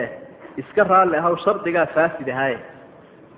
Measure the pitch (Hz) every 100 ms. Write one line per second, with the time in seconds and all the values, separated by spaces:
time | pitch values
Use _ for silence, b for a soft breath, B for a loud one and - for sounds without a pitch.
0 | 117 - - - - - 131 - 190 185
1 | 185 156 170 170 196 208 170 170 156 156
2 | 160 - 131 127 135 113 - - - -
3 | - - -